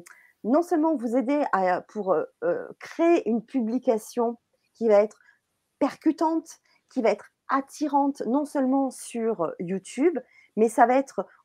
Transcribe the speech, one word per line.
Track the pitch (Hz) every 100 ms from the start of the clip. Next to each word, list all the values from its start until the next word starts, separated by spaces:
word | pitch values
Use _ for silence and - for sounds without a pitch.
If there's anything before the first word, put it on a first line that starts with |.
| 175 - _ _
non | 208 294
seulement | 339 339 320 285
vous | 233 247
aider | 226 294 269
à, | 190 185 170
pour, | - 214 190
euh, | 156 - -
euh, | 170 131 85 -
créer | - - 339 339 -
une | 226 -
publication | 269 220 247 254 220 - 240 233 233 _ _ _
qui | - 226
va | 202
être | 214 - _ _ _ _ _ -
percutante, | 269 - 320 294 320 330 320 - _ _ _
qui | 254
va | 214
être | - - _ -
attirante, | 269 269 - 294 285 277 277 208
non | 277 294
seulement | 294 254 277 269
sur, | - - 233 226 196
euh, | 156 -
YouTube, | 175 190 - - 339 285 - _ _ 202
mais | 226
ça | 277 233
va | 262
être | 277 - - _